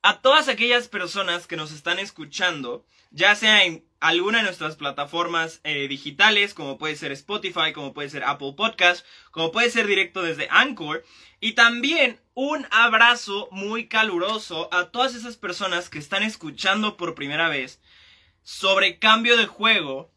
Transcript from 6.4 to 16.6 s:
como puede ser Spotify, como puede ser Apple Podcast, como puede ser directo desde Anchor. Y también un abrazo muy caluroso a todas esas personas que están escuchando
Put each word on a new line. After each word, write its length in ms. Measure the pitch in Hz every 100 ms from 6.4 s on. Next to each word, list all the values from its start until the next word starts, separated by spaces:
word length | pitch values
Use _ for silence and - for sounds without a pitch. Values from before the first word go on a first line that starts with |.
| 202
como 240 | - 143 135
puede 180 | 156 151
ser 160 | 151
Spotify, 640 | 139 - 208 196 175 156
como 180 | 151 139
puede 160 | 147 143
ser 160 | 143
Apple 300 | 123 143 139 139
Podcast, 480 | 220 - 180 - _ - _
como 220 | 160 165
puede 160 | 220 240
ser 180 | 233 208
directo 360 | 196 180 185
desde 260 | 170 147 -
Anchor. 540 | 175 269 233 151 160 _ - - _
Y 140 | 226
también 680 | 220 233 240 277 330 254 226 _
un 340 | - 277 302 254
abrazo 760 | 214 233 220 233 240 - 202 -
muy 380 | 190 202 226 226
caluroso 840 | 226 220 175 190 214 - 165 170
a 140 | 180 175
todas 280 | 233 262
esas 220 | 240 240 233
personas 540 | 196 - 190 175 175
que 80 | 151
están 240 | 147 196
escuchando 720 | 214 208 156 143